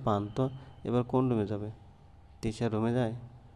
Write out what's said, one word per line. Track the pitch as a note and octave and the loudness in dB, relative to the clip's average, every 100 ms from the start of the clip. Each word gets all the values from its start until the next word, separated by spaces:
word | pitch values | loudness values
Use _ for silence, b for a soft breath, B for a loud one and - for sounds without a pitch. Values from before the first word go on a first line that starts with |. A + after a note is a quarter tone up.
পান্ত। | C3 G#2 G#2 G#2 C3 - B B | 2 2 0 0 -2 -2 B B
এবার | - A#2+ | -2 0
কোন | B2 C3 C3 | 2 2 4
রুমে | A#2 G2+ | 2 2
যাবে? | G#2 G#2 G#2+ - - - - - - | -2 -6 -10 -18 -20 -20 -20 -20 -6
তিশা | A2+ A2 A#2 | -6 -2 0
রুমে | G#2+ A2+ | 2 2
যায়। | A#2+ A#2 A#2 - - - | 2 0 -2 -10 -18 -20